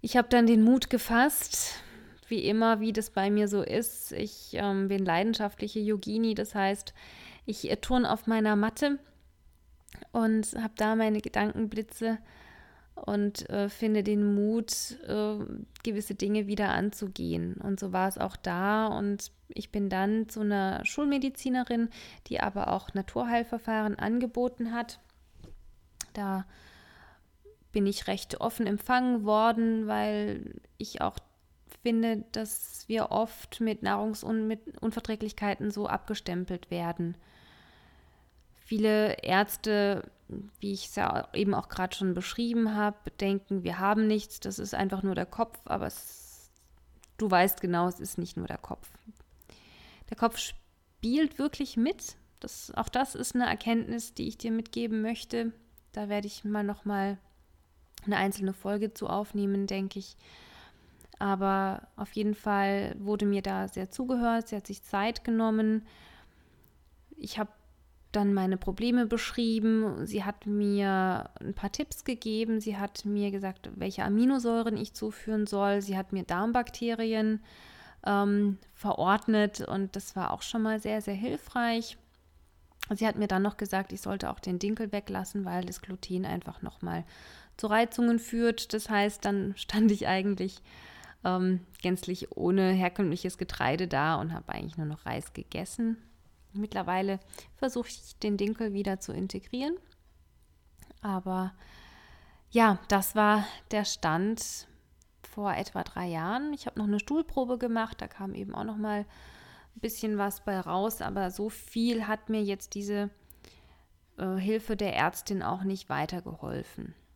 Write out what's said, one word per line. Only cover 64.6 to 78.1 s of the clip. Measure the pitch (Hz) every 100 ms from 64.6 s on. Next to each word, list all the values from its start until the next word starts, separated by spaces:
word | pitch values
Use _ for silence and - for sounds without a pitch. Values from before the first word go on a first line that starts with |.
| -
sich | 202
Zeit | - 202 214 233
genommen. | - 226 226 220 220 220 214 - - - - _ _ _ - _ _ _ _ -
Ich | 208 -
habe | 208 - _ _ _ _ -
dann | 208 202
meine | 196 185 190
Probleme | - 185 233 247 226
beschrieben. | 226 - - 233 226 220 220 220 - -
Sie | 208
hat | 196 208 208
mir | 208 202 202 196 190 185 180 - -
ein | -
paar | 202 196
Tipps | - 294 -
gegeben. | - 240 220 220 226 220
Sie | 214 202
hat | 202 - 202
mir | 208 202
gesagt, | 196 196 190 - -
welche | 190 -
Aminosäuren | 190 208 247 269 233 233 226 214
ich | 208
zuführen | - 214 214 - 220 208
soll. | 202 202 202
Sie | 202 190
hat | 190
mir | 196
Darmbakterien, | - 175 220 240 233 - 233 226 226 220 214 220 - - - - - -
ähm, | -